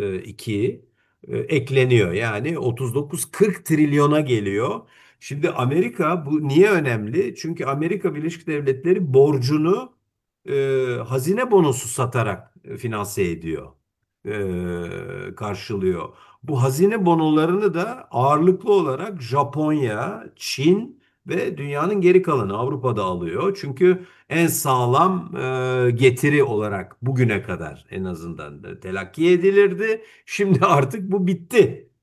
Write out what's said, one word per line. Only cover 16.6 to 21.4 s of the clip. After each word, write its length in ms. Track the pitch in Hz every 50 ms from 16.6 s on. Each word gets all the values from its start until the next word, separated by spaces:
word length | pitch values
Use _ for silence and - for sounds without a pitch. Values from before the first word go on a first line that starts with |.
| 123
hazine 420 | 135 131 147 185 202 226 226 185
bonolarını 680 | 175 170 160 160 156 151 156 156 165 180 202 214 196 160
da 340 | 170 185 226 247 262 - -
ağırlıklı 640 | - 120 127 139 147 151 165 185 185 185 - 226 202
olarak 480 | 196 165 143 127 139 180 220 196 160
Japonya, 1040 | 123 107 123 147 139 127 - 156 151 151 156 151 135 113 104 110 131 175 208 226 226 - _
Çin 640 | - - - - - 139 165 185 208 233 - - _ _ _ _ _ -
ve 300 | 180 165 180